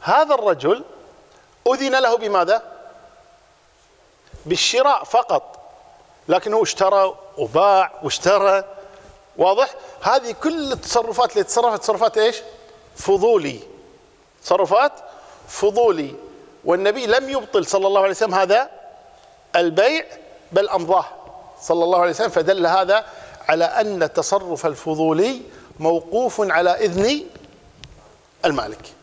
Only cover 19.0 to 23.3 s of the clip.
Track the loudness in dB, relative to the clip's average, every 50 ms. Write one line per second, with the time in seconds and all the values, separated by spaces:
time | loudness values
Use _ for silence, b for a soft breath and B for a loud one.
19 | -20 -20 -20 -20 -20 -20 -20 _ _ _ -2 0 0 2 2 2 2 2 2 -2
20 | -6 -8 -16 -20 -20 -20 -20 -20 -20 -2 -2 -2 0 0 -2 -4 -2 0 0 0
21 | 0 -2 -12 -20 -20 -20 -20 -20 -20 -20 -20 -20 -4 -2 0 0 2 2 2 2
22 | 2 2 0 -2 -4 -2 0 0 0 0 0 2 2 2 2 2 2 2 2 0
23 | 0 B B B B B